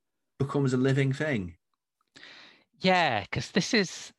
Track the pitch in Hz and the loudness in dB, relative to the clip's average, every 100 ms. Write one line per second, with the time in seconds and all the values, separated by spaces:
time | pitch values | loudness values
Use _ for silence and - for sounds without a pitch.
0 | _ _ _ - 135 147 139 127 135 135 | _ _ _ -6 -2 0 0 2 2 2
1 | 139 131 156 120 87 - _ _ _ _ | 0 -2 -2 -4 -6 -12 _ _ _ _
2 | _ - - - - _ _ - 185 180 | _ -20 -20 -20 -20 _ _ -2 2 4
3 | 156 110 95 - - - - 233 175 - | 2 0 -2 -8 -4 -2 0 0 0 -6
4 | - | -16